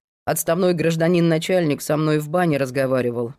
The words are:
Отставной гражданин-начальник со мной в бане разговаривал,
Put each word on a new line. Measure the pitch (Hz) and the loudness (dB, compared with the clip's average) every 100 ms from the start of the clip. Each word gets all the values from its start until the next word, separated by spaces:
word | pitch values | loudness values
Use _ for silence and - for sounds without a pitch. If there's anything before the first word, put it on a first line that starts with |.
| _ _ - | _ _ -6
Отставной | 165 - 165 185 | -4 -2 0 2
гражданин-начальник | 170 165 165 165 180 170 160 165 185 165 135 | 2 0 2 2 4 4 2 0 0 0 -2
со | - 151 | -2 0
мной | 156 151 | 0 0
в | 147 | -2
бане | 180 175 139 | -2 0 0
разговаривал, | 135 127 131 131 123 117 117 | -2 -2 0 0 0 -2 -6